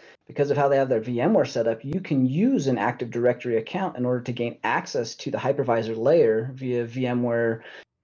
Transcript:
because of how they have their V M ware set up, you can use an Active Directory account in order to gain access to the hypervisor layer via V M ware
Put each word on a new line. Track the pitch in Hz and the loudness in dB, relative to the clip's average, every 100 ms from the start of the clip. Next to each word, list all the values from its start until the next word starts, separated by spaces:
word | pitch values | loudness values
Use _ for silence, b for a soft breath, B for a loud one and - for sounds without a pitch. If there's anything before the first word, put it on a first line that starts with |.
| B B - | B B -10
because | 127 143 | -2 2
of | 147 | 4
how | 139 | 4
they | 139 | 4
have | 135 | 4
their | 117 | 0
V | 120 120 | 0 0
M | 147 | 4
ware | 214 127 | 4 2
set | 127 113 | 0 0
up, | 113 | 0
you | 139 175 | -4 -6
can | - 139 127 | 0 2 2
use | 147 240 254 135 | 2 2 2 2
an | 117 | 0
Active | 110 123 120 | 0 -2 -6
Directory | 120 120 123 123 113 | 2 2 2 0 -2
account | 113 - 190 - | -2 -4 -4 -2
in | |
order | 123 123 | -2 -2
to | 123 | -4
gain | 123 117 - | -4 -4 -4
access | 110 143 175 135 113 - | -2 -2 -2 -6 -6 -8
to | - | -6
the | 107 | -4
hypervisor | 135 135 123 117 110 113 | -2 0 0 0 0 -2
layer | 117 170 120 110 127 | 2 4 4 2 -2
via | 131 131 120 | -6 -4 -2
V | 117 123 123 | -4 -4 -2
M | 123 | -2
ware | 120 117 117 113 B B - _ | 0 0 0 -2 B B -20 _